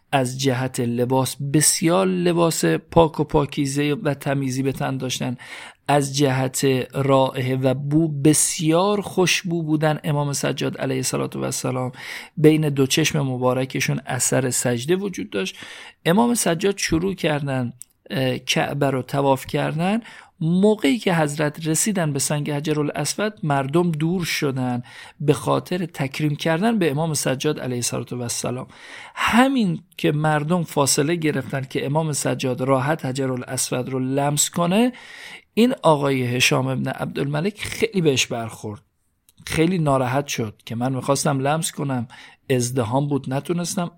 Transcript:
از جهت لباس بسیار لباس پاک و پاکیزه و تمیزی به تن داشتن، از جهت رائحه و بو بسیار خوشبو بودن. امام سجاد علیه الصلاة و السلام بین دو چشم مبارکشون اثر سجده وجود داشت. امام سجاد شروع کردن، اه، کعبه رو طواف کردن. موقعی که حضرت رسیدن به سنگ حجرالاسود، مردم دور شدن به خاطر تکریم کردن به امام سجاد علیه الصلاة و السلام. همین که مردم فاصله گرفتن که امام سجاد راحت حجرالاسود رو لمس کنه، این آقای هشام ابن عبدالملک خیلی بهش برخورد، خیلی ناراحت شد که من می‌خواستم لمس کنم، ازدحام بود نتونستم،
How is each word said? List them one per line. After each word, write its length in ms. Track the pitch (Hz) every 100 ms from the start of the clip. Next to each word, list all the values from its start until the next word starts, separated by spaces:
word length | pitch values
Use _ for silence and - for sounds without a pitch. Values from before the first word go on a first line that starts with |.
| -
از 300 | 135 127 131
جهت 380 | 135 123 131 127
لباس 560 | 120 117 123 131 131 - 143
بسیار 540 | 151 143 - 160 180 190
لباس 580 | 185 175 170 170 156 170
پاک 540 | 160 - 170 160 -
و 40 |
پاکیزه 680 | 147 156 139 - 139 139 147 139
و 100 | 147
تمیزی 500 | 139 151 139 135 127
به 80 | 135
تن 260 | 131 139 131
داشتن، 400 | 127 - 135 123 - - - - -
از 300 | 147 135 135
جهت 480 | 139 127 131 - 139 131 -
رائحه 640 | 147 139 135 131 139 127 131
و 180 | 131
بو 340 | 131 143 151 165
بسیار 960 | 143 151 151 - - 156 165 196 202
خوشبو 600 | 180 165 180 - 185 170
بودن. 360 | 156 156 156 151
امام 300 | - 147 143
سجاد 440 | 139 143 135 135 135
علیه 180 | 135 131
الصلاة 340 | 127 143 131 135
و 80 |
السلام 480 | 135 131 131 127 127 - - - - -
بین 320 | 156 156 151
دو 160 | 139 131
چشم 340 | - 151 156
مبارکشون 840 | 135 123 123 127 131 143 139 143 -
اثر 440 | 131 - 131 131
سجده 460 | 120 127 120 135 185
وجود 340 | 202 180 208
داشت. 280 | 202 190 - - - - - -
امام 280 | 185 240
سجاد 440 | 240 - 170 202 196
شروع 360 | - 160 190
کردن، 600 | 180 160 147 143 131 120 - - _ -
اه، 280 | - 131 127
کعبه 520 | - 160 160 143 143
رو 120 | 135
طواف 440 | 123 139 139 131 -
کردن. 540 | 147 143 151 180 226 - - - -
موقعی 540 | 160 180 208 214 277 247
که 180 | 208 165
حضرت 520 | 151 147 147 147 160
رسیدن 460 | 160 226 190 156
به 60 | 139
سنگ 320 | - 151 147
حجرالاسود، 880 | 147 156 151 147 - 143 - 214 214
مردم 480 | 156 139 135 165 175
دور 340 | 156 160 185 160
شدن 580 | - 147 131 127 123 - - - -
به 140 | 147
خاطر 520 | 143 - 139 - 180 160
تکریم 500 | - 135 - 151 147
کردن 440 | 165 160 220 226
به 120 | 165
امام 220 | 139 165
سجاد 460 | 147 - 139 151 147
علیه 160 | 131 123
الصلاة 300 | 117 127 120
و 100 | 123
السلام. 460 | 120 - 131 123 - - - - - -
همین 640 | - 226 269 269 202 160 - -
که 140 | 165
مردم 520 | 147 156 151 151 180
فاصله 520 | 160 - 135 - 143 175
گرفتن 460 | 156 143 123 139 139
که 160 | 135 135
امام 260 | 151 160
سجاد 500 | 139 135 127 131 123
راحت 440 | 127 135 135 165 135
حجرالاسود 840 | 127 135 127 - 127 - 135 127
رو 100 | 131
لمس 500 | 131 135 143 147 -
کنه، 420 | - 175 196 247 - - - - - _
این 200 | - 247 -
آقای 400 | 165 147 143 135
هشام 440 | 123 123 - 139 131
ابن 200 | 131 135
عبدالملک 720 | - 143 - 139 151 185 -
خیلی 400 | - - - 196
بهش 240 | 160 131 -
برخورد، 560 | 120 110 - 110 104 _ _ _ _ _ _ -
خیلی 300 | - 165 185
ناراحت 500 | 151 135 123 135 143
شد 340 | - 110 - -
که 100 | 113
من 180 | 127
می‌خواستم 460 | 131 131 139 165 135
لمس 320 | 135 156 160
کنم، 360 | - 143 131 113 - - - -
ازدحام 580 | 131 120 131 110 131 143
بود 260 | 139 135
نتونستم، 580 | 135 139 170 170 - 170